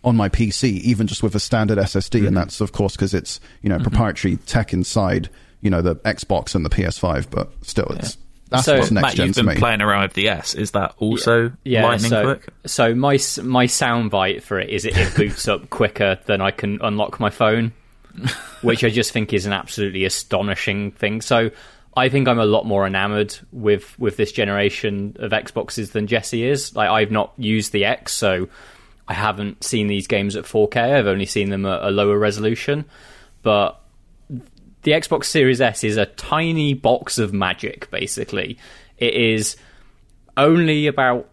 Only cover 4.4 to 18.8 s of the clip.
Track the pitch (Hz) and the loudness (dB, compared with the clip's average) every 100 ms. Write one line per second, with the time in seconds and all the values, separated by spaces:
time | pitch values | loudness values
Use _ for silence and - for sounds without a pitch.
4.4 | - 117 107 92 90 117 95 92 - - | -2 -2 0 -2 0 0 0 0 -4 -14
5.4 | - - 104 87 87 80 107 - - 90 | -20 -4 0 2 2 0 -2 -4 -2 -2
6.4 | - 92 76 - 90 - 92 71 - 87 | 0 -2 0 0 0 -2 -2 -2 -4 -6
7.4 | - - - - - - - - - - | -6 -10 -4 -4 -4 -6 -8 -12 -20 -20
8.4 | - 127 127 139 135 104 131 - 90 104 | -2 0 4 2 4 2 2 0 0 2
9.4 | 107 76 117 110 104 101 98 - 104 87 | 2 4 2 4 2 2 0 0 0 0
10.4 | - - 104 101 95 - 110 117 - 117 | -6 -6 -2 -2 -2 -2 -2 0 4 4
11.4 | 117 127 131 117 113 117 113 113 120 139 | 2 -4 -2 2 4 2 2 2 2 -2
12.4 | - - - - 117 120 139 139 - - | -8 -16 -8 2 2 4 4 2 0 -4
13.4 | 127 127 123 - 131 117 107 98 95 95 | 0 2 2 2 0 0 0 0 0 -2
14.4 | - 95 - 104 107 92 85 - 104 - | -4 -4 -4 -4 -2 0 2 2 0 -2
15.4 | - 95 - - 139 - 101 95 - 101 | -2 -2 -4 -2 -2 0 0 0 -2 0
16.4 | 95 - 101 107 113 104 101 - 107 - | 0 -2 -6 -4 -2 -2 -4 -2 -4 2
17.4 | 110 113 113 - _ - - - 127 - | 2 2 0 -6 _ -20 -20 -6 -6 -6
18.4 | - - 120 117 | -14 -4 0 2